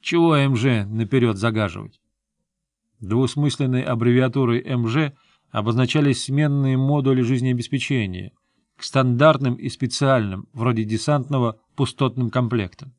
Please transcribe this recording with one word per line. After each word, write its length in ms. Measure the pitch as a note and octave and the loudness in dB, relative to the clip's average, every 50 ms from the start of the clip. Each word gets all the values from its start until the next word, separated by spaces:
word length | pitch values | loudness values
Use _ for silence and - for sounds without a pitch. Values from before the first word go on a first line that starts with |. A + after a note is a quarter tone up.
«Чего 340 | _ - - E3+ E3+ E3 D#3 | _ -2 2 2 4 4 4
М 200 | C#3+ C#3 C#3 C3+ | 4 4 2 2
Ж 300 | A2+ A2+ C#3 B2 A2+ G2+ | 2 2 2 2 0 -2
наперед 520 | G2+ G#2+ A2 A2+ G2 C#3 C3 A#2 A#2 G#2+ G2 | -4 -4 -4 -2 0 2 2 2 2 0 0
загаживать?» 640 | G2+ A#2 A2 A2 G#2+ F#2+ E2 G2 G2+ G#2 _ _ _ _ _ _ _ _ _ _ _ _ _ _ _ _ _ _ _ _ _ _ | -2 -2 0 0 -2 -2 -4 -8 -14 -16 _ _ _ _ _ _ _ _ _ _ _ _ _ _ _ _ _ _ _ _ _ _
Двусмысленной 800 | A2 F#2+ G#2 A#2+ C3+ B2+ - D3 D3 D3 - - C#3+ C3 B2+ B2+ | -8 -2 0 0 0 0 0 0 -2 -2 0 -2 -2 0 0 -2
аббревиатурой 800 | C3 B2+ B2+ A2+ A#2 B2 A#2+ B2+ B2+ B2+ B2 C#3 C3 A#2+ A#2 A#2+ - | -2 -2 -4 0 2 2 4 4 2 2 0 0 0 0 0 -2 -2
М 240 | - C3+ B2 A#2 A2+ | -4 -4 -2 -2 0
Ж 260 | A2+ D3+ D#3+ C#3+ C#3+ _ _ _ _ _ _ _ | 0 0 -2 -2 -4 _ _ _ _ _ _ _
обозначались 760 | - A2+ G#2 A2 A2+ A#2+ C3 B2+ - D#3 D3 C#3+ C3 - - | -6 -4 -2 0 2 2 2 2 2 2 2 2 2 0 -2
сменные 520 | - C3 C#3+ D3+ D3 C#3+ C#3+ C#3 C3+ C3 C3 | -2 0 0 0 2 2 0 0 2 2 2
модули 440 | C3+ C3+ D3 D3 C3+ C3+ C3 B2+ | 2 2 0 2 2 2 2 2
жизнеобеспечения 1080 | B2 A#2 C3+ B2+ B2 C3 B2+ A#2+ A#2 - - C3 - - C#3+ B2+ G#2+ F#2+ F#2 F2+ G2 G2 _ _ _ _ _ _ _ _ _ _ | 2 2 0 0 2 0 0 -2 -2 -4 -4 -6 -4 -2 -2 -2 -2 -4 -6 -8 -12 -14 _ _ _ _ _ _ _ _ _ _
к 60 | - | -16
стандартным 720 | - - C#3 C3 B2+ A#2+ A#2+ C#3+ D#3 D3+ - C#3 B2+ A#2+ | -2 0 0 2 2 2 4 6 4 4 4 0 -2 -2
и 140 | - - C3 | -2 -6 -10
специальным, 800 | - - - A#2 - - C#3+ C3+ C3+ B2 G#2+ G2+ F#2+ F#2+ - _ _ | -6 -6 -6 -6 -2 0 2 2 2 2 2 -2 -6 -8 -12 _ _
вроде 300 | B2 A2+ B2+ A#2+ A2 A2 | -4 -2 -2 0 0 -2
десантного, 760 | G#2+ A2 G#2+ - - D3 C#3+ B2 C3+ C#3+ C3+ A#2+ A#2 G#2+ _ _ _ _ | -2 -4 -4 0 0 0 0 0 -2 -2 0 0 -2 -4 _ _ _ _
пустотным 540 | - C#3 B2 - - C#3+ B2+ A#2+ C3 B2+ A2+ | -4 -4 -4 -2 -2 -2 -2 0 -2 -4 -2
комплектам. 640 | - C3 B2 A2+ B2 A#2 G2+ F2+ - - C#3+ C#3 _ | -2 -2 -2 0 0 -2 -2 -4 -8 -16 -20 -20 _